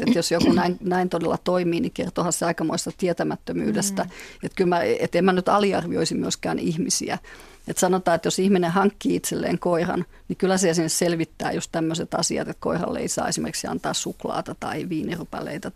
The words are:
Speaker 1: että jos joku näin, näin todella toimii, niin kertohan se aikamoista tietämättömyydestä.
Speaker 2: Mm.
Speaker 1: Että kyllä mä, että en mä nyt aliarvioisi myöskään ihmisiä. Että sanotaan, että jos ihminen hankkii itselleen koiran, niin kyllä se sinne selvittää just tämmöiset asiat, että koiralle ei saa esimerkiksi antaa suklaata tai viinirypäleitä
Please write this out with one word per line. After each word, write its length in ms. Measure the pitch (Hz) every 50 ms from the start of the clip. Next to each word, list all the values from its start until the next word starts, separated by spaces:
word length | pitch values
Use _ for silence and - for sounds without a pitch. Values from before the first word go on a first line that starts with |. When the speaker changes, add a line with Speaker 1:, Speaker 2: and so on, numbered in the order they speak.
Speaker 1:
että 160 | - - 240 170
jos 120 | 165 -
joku 220 | 165 170 - -
näin, 240 | - 185 175 175 180 -
näin 280 | - 180 180 185 180 180
todella 300 | - 165 170 160 - - -
toimii, 360 | - 180 180 180 170 170 170
niin 120 | 165 -
kertohan 400 | - - 175 180 - 180 170 175
se 120 | 165 - 180
aikamoista 440 | 170 170 - 165 156 165 170 - - - -
tietämättömyydestä. 1040 | 190 175 170 - 165 156 147 - - - 175 - - - - - 202 202 196 190 -
Speaker 2:
Mm. 60 | 185 - - - - - -
Speaker 1:
Että 140 | - 165 -
kyllä 120 | - 185 180
mä, 120 | 175 170
että 360 | - 110 - - - 160 - 175
en 60 | 180
mä 80 | 196
nyt 160 | 185 180 180 185
aliarvioisi 680 | 190 208 208 196 180 175 165 170 180 170 160 160 170
myöskään 440 | - - 180 - - - 175 160 143
ihmisiä. 600 | - 180 160 165 - - - - - - - 190 - - - - - - - - - -
Että 120 | 160 -
sanotaan, 340 | 190 180 185 185 185 180 170
että 120 | 160 -
jos 120 | 170 - -
ihminen 320 | 185 202 202 180 180 165
hankkii 460 | 170 196 196 208 - - - - 175
itselleen 420 | - - - 175 165 165 - 180 175
koiran, 460 | - 180 175 160 175 180 165 175 175 - - - - -
niin 80 | 180
kyllä 200 | - 196 185 190 185
se 160 | 196 170 160
sinne 140 | 175 160 160
selvittää 640 | - - 185 170 175 165 160 - - - - -
just 160 | - 170 - -
tämmöiset 420 | - 170 160 160 165 165 165 - -
asiat, 340 | - 170 - 156 147 156 -
että 120 | 156 -
koiralle 380 | - 156 165 170 180 - - -
ei 100 | 165 170
saa 200 | - - - -
esimerkiksi 380 | 160 160 156 170 160 - -
antaa 280 | - 165 170 - 147 160
suklaata 600 | - - 175 180 - - 247 - 160 165 - - -
tai 280 | - - 107 156 143 180
viinirypäleitä 800 | 165 156 - - - 170 - - - - - - 147 156 - 185 -